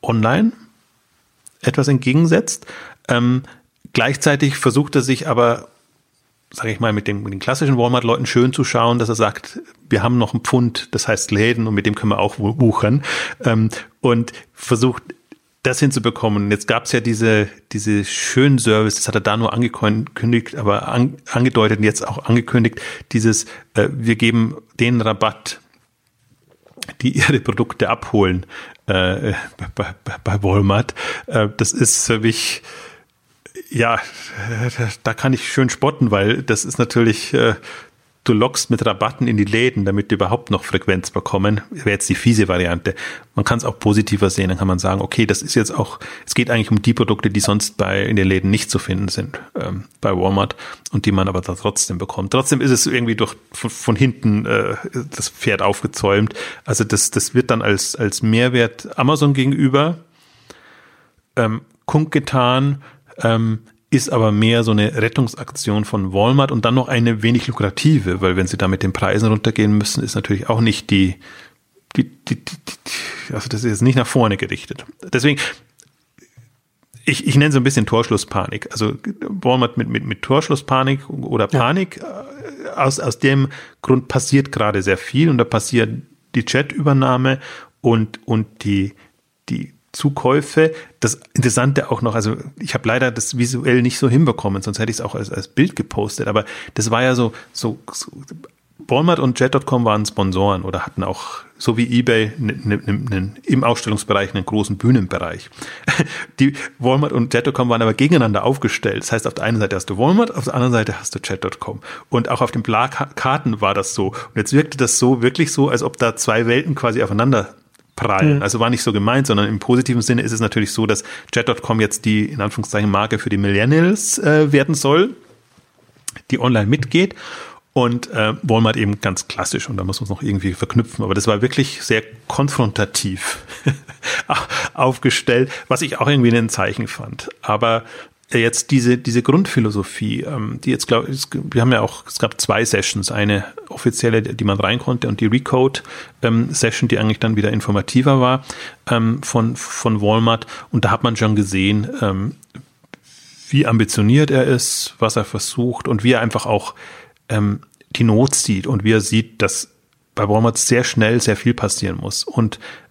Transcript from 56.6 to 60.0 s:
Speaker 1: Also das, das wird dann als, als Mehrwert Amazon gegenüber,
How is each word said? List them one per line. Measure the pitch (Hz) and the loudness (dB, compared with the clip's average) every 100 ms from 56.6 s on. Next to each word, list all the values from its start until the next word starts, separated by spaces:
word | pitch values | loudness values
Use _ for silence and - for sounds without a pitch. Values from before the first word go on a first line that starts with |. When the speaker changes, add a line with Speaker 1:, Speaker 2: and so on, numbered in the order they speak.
Speaker 1:
Also | - 110 | -6 -2
das, | 107 107 - | -2 -2 -2
das | 107 - | -2 0
wird | 123 127 | 0 2
dann | 117 | 0
als, | 104 98 - - | 0 0 -2 -2
als | 104 - | -4 0
Mehrwert | 110 113 123 123 113 - - - | 2 4 4 2 0 -2 -10 0
Amazon | 131 151 147 | 0 4 2
gegenüber, | 139 131 135 135 139 160 165 | 2 2 2 2 4 2 -2